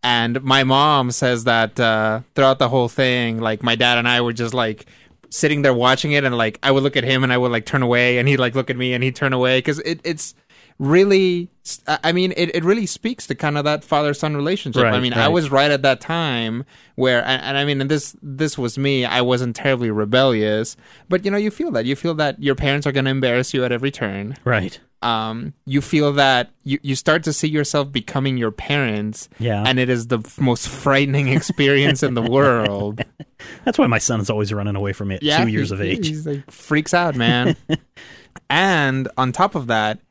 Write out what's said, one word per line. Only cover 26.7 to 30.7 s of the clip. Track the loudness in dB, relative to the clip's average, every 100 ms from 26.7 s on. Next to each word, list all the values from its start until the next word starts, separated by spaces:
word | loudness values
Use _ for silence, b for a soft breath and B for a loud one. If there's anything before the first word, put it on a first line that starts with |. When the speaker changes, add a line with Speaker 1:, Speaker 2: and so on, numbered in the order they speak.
| -6
Speaker 1:
you | -4 -4
start | 0 0
to | 0
see | -2 -2
yourself | -2 -2 -2 -2
becoming | -6 -6 -4 -2 -2
your | -4
parents. | -6 -4 -2 0 -2 -4 -8 -16 _
Speaker 2:
Yeah. | -2 0
Speaker 1:
And | 2 2
it | 2
is | 0 -2
the | -4
f-, | -4 -2
most | 0 0
frightening | -4